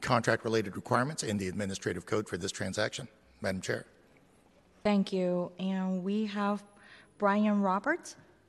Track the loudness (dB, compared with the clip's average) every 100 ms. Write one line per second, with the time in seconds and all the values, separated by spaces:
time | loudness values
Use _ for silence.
0 | 2 2 4 2 2 2 0 -4 0 2
1 | 2 -2 -2 -2 -2 -2 -4 -4 -4 -4
2 | -2 -2 -2 -4 -4 -4 -4 -2 -2 -4
3 | -12 -16 _ -6 -4 -2 -2 -4 -6 -20
4 | -20 -20 _ _ _ _ _ _ 2 4
5 | 2 2 2 0 -2 -4 -4 -2 -2 -2
6 | -2 -2 -2 -2 -2 -2 -6 -20 -20 -20
7 | -18 -2 2 4 4 4 2 2 0 -2
8 | -4 -18 -20 _